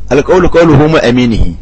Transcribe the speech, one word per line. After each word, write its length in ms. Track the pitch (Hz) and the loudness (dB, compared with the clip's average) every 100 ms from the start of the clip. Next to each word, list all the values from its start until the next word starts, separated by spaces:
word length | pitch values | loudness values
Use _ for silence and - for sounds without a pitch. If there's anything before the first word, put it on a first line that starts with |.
| - | -4
al 140 | 135 | -2
qawlu 260 | 139 185 170 | 0 0 2
qawluhu 400 | 165 165 139 151 | 2 2 2 2
ma 100 | 160 | 0
aminihi. 540 | 117 123 123 104 - 82 | 0 0 0 -2 -4 -6